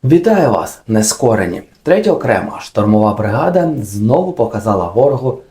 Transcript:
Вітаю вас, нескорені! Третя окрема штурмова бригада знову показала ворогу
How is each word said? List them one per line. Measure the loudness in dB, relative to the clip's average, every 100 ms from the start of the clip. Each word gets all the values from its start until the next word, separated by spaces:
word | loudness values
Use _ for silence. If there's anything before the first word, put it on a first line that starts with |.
Вітаю | 4 4 4 2 2
вас, | 0 -4 -12 -2
нескорені! | 0 0 0 0 0 -2 -6 -12 _
Третя | 0 2 2
окрема | 0 0 -2 -2 -12
штурмова | -8 -2 2 4 2
бригада | 0 -2 0 0 0 0 -4
знову | -6 -4 0 0 0
показала | -2 -4 -2 -2 -2 0
ворогу | 2 2 0 -4 -6 -14